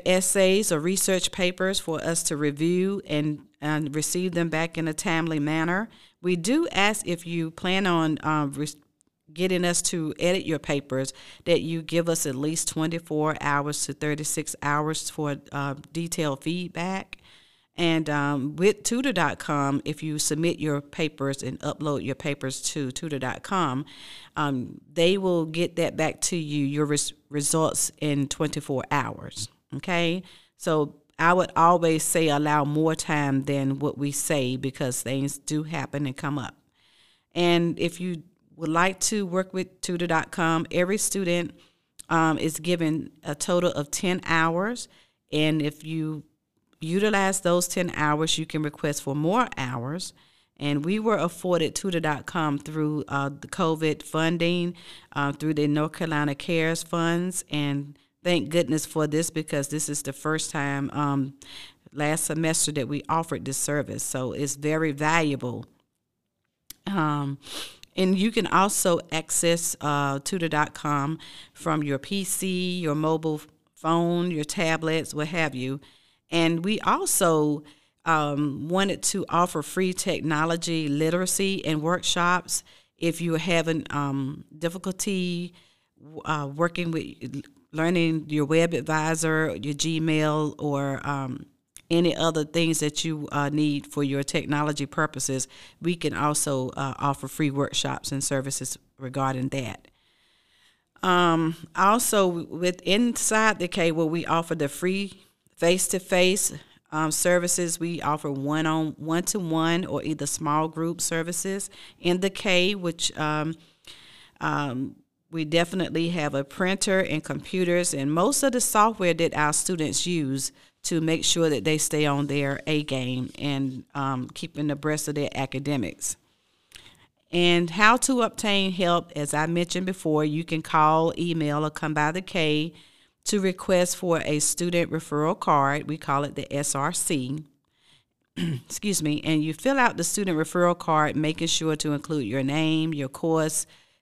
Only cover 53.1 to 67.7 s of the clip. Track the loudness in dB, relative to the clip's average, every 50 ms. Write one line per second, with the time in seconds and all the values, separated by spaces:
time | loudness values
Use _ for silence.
53.1 | -2 -2 -2 -2 -4 -8 -12 -10 -2 0 0 0 2 2 0 0 0 -2 -6 -4
54.1 | -2 0 2 2 2 2 2 2 2 0 0 -2 -4 -8 -18 -20 -20 -20 -20 _
55.1 | -4 -2 -2 -2 -2 -2 -2 0 2 2 2 2 2 2 0 -2 -2 -4 -2 0
56.1 | 0 0 0 0 -2 -4 -4 -2 0 2 2 2 0 -2 -4 -4 -2 0 2 2
57.1 | 2 0 0 -2 -4 -6 -6 -4 -2 -2 0 0 -2 -2 -4 -8 -14 _ _ _
58.1 | _ _ -2 0 0 0 0 0 0 0 2 2 0 -2 -2 -2 -2 0 0 2
59.1 | 0 0 -2 -2 -4 -6 -6 -2 -2 -4 -2 -4 -4 -4 -4 -4 -4 -6 -6 -8
60.1 | -10 -6 -4 -2 -2 -2 -4 -4 -4 -4 -2 -2 -2 -2 -4 -4 -2 -2 0 0
61.1 | 2 0 0 -2 -6 _ -20 -20 -18 -18 -18 -20 _ _ _ -14 -6 -2 -2 0
62.1 | 0 -2 -2 -2 -2 0 0 0 2 2 0 0 0 -2 -4 -2 -4 -6 -2 0
63.1 | 0 0 0 -2 -6 -6 -6 -6 -4 -4 -2 -2 -2 -2 -2 -4 -6 -6 -6 -4
64.1 | -4 -4 -4 -4 -4 -4 -4 -4 -4 -4 -2 -2 0 0 0 -2 -2 0 2 4
65.1 | 4 4 4 2 0 -2 -4 -6 -6 -6 -10 _ _ _ _ _ _ _ _ _
66.1 | _ _ _ _ _ _ _ _ _ _ _ _ -20 _ -8 -4 -2 0 0 0
67.1 | 0 0 -2 -4 -4 -6 -10 -12 -12 -12 -12 -12